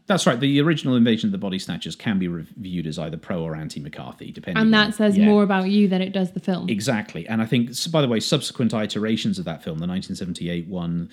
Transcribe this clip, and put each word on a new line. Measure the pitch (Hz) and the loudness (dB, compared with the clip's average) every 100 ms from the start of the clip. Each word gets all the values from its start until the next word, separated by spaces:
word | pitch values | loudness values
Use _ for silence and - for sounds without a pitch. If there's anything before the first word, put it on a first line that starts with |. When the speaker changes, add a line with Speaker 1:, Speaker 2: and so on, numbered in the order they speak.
| - | 0
Speaker 1:
That's | 185 - | 2 4
right. | 123 | 2
The | 139 139 | 2 4
original | 147 151 139 127 | 4 2 2 4
Invasion | 117 113 110 | 4 4 0
of | |
the | 98 | -2
Body | 98 92 | -4 -6
Snatchers | - 87 - 82 | -6 -8 -8 -6
can | - 98 | -2 0
be | 90 | 0
reviewed | 85 80 - 95 90 80 | -4 -10 -14 -8 -6 -6
as | 78 | -6
either | 78 80 | -6 -8
pro | - 92 | -6 -6
or | 82 78 | -4 -6
anti-McCarthy, | 78 - 73 - 64 - - | -8 -10 -12 -12 -16 -14 -16
depending | - - 185 | -14 -4 2
Speaker 2:
And | 220 220 | 4 4
that | 214 | 2
Speaker 1:
on, | |
Speaker 2:
says | - 214 196 | 2 2 6
Speaker 1:
yeah. | 208 | 6
Speaker 2:
more | 208 | 6
about | 202 190 185 | 4 2 2
you | 202 202 | 4 4
than | 185 | 2
it | 190 | -2
does | 190 185 | -2 -2
the | 185 | -2
film. | 185 175 175 | -4 -4 -2
Speaker 1:
Exactly. | 104 110 113 110 - 85 | -2 0 -2 -2 -10 -4
And | 110 | -2
I | 110 | 2
think, | 131 120 | 2 0
s-, | 123 - | -4 0
by | 160 | 2
the | 135 | 2
way, | 113 | 2
subsequent | - 147 - - 117 | 0 -2 -2 -2 0
iterations | 113 107 107 110 113 113 95 | 0 -2 -2 -2 0 0 -4
of | 85 | -4
that | 80 | -8
film, | - 80 | -8 -6
the | 87 | -4
nineteen | 92 - 92 | -4 -6 -8
seventy-eight | 90 87 85 87 85 | -8 -6 -4 -4 -6
one, | 90 85 85 85 | -6 -4 -4 -6